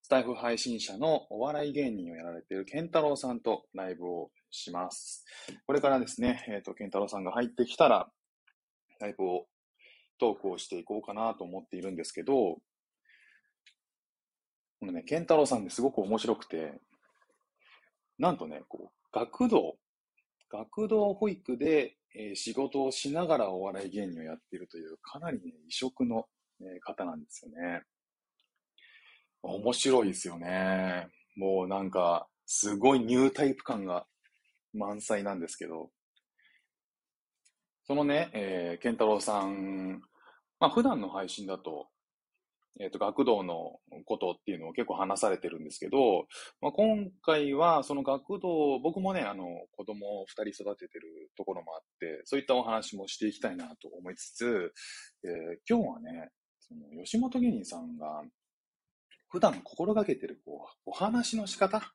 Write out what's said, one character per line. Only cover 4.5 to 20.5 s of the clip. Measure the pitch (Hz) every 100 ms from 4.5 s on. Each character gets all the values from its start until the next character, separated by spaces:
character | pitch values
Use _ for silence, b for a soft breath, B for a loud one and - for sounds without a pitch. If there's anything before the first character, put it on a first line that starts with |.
し | - -
ま | 87 90
す。 | - - - B B B 98 -
こ |
れ | 143
か | 139
ら | 131
で | 117
す | -
ね、 | 123 120 -
え | 101
ー |
と、 | 95
健 | - 101
太 | 98
郎 | 101
さ | 101
ん |
が | 90
入 | 117
っ | 120
て | - 117
き | -
た | 151
ら、 | 104 - _ _ _ _ _ _ _ _ _
ラ | 104
イ |
ブ | 101
を、 | 95 90 - _ _ _ b b b _
ト | 117
ー | 98
ク | 98
を | 90
し | -
て | 90
い |
こ | - 107
う |
か | 104
な | 101 113
と | 107
思 | 90 92
っ | -
て | 92
い |
る | 92
ん | -
で |
す | -
け | -
ど、 | 151 135 98 - _ _ _ _ b b b b b _ - _ _ _ _ _ _ _ _ _ _ _
こ | -
の |
ね、 | 82
健 | - 156
太 | 165 160
郎 |
さ | 135 120
ん |
ね、 | 95
す | -
ご | 131
く | -
面 | 95 110
白 | 113 110
く |
て、 | - 80 78 71 _ _ _ _ _ _ _ _ b b b _ _ -
な | 165
ん | 160
と | 78
ね、 | 76 -
こ | - -
う、 | _ _
学 | - - - 247
童、 | 190 - - _ _ _ _ _ _ _